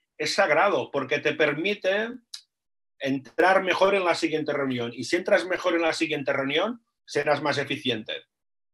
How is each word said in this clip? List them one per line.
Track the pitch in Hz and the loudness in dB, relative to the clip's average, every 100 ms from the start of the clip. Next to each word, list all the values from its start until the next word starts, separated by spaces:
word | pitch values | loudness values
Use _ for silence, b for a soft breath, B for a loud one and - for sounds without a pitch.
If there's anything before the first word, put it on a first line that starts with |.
| _ - | _ -8
es | 151 | -6
sagrado | - 190 151 202 151 113 | 0 4 4 4 2 -2
porque | 143 127 143 | -4 -2 -2
te | 147 | 0
permite | 151 151 147 190 202 190 202 226 254 _ - _ _ _ _ _ _ | 2 0 0 -2 -2 -2 -2 -2 -8 _ -20 _ _ _ _ _ _
entrar | 135 135 127 - 175 190 | -4 -4 -6 2 4 4
mejor | 185 165 190 | 2 2 4
en | 196 | 4
la | 175 | 2
siguiente | 160 160 151 147 | 0 0 -2 -2
reunión. | 143 135 123 117 | -2 -2 -4 -6
Y | 131 | -8
si | 123 175 | -4 -4
entras | 190 190 175 | 2 2 2
mejor | 175 180 | -2 0
en | 170 | 0
la | 165 | 0
siguiente | 151 160 147 135 | 0 -2 -2 -2
reunión, | 135 135 151 208 247 _ _ _ | -2 0 0 -2 -4 _ _ _
serás | 147 147 139 | -2 0 0
más | 147 139 | 0 -2
eficiente. | 127 131 123 110 110 76 - _ _ _ _ | -2 -4 -4 -4 -6 -12 -14 _ _ _ _